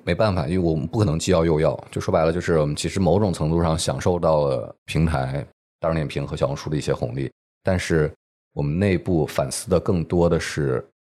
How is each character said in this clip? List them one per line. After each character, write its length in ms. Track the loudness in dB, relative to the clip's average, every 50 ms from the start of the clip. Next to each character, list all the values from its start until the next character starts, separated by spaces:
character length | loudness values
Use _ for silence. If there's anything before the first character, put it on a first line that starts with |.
| 0
没 100 | -2 0
办 180 | 2 2 2 2
法， 140 | 0 -2
因 60 | 0 0
为 60 | 0
我 140 | 2 2 0
们 140 | 0 -2
不 100 | -2 0
可 60 | 0 2
能 160 | 2 2 0
既 140 | 0 2 2
要 100 | 4 4
又 160 | 4 2 4
要。 180 | 2 2 0 -2 -8 -10
就 80 | -8 -6
说 140 | -4 0 2
白 100 | 2 2
了， 80 | 2
就 80 | 0 0
是 200 | 0 2 2 2
我 60 | 2
们 80 | 0 -2
其 140 | -4 -4
实 120 | -4 -2 0
某 200 | 2 4 4 4
种 140 | 2 0 0
程 160 | 0 0 0
度 120 | 2 2
上 160 | 2 2 0
享 220 | 0 -2 -2 -4 -2
受 180 | 0 0 0
到 280 | 2 2 2 2 4 2
了 280 | 0 0 -2 -4 -8 -14 _ _
平 200 | -4 0 0 2
台、 400 | 2 2 0 -2 -2 -4 -6 -8 -10 _ _ _ _ _ -4
大 80 | -2 -2
众 60 | -2
点 120 | -2 -4
评 180 | -4 -6 -6 -6
和 120 | -6 -4
小 100 | -2 -2
红 80 | -2 -2
书 140 | -4 -6 -4
的 80 | -4
一 20 | -4
些 140 | -2 -2 -4
红 200 | -2 -4 -6 -6
利， 160 | -6 -6 -8 _ _ _ _ _ _
但 160 | -2 -2 -2
是 320 | -2 0 0 2 2 2 0 -4 _ _ _ _ _ _ _ -8
我 80 | -4
们 180 | -4 -2 0 0
内 180 | 2 2 2
部 280 | 0 0 0 0 0 0
反 260 | 0 0 -2 -2 -2
思 180 | -4 -8 -4 0
的 80 | 0
更 240 | 0 2 0 0 -2
多 280 | 0 0 2 2 2 4
的 100 | 2 0
是 480 | -2 -4 -4 -4 -2 -2 -2 -4 -6 -8 _ _ _ _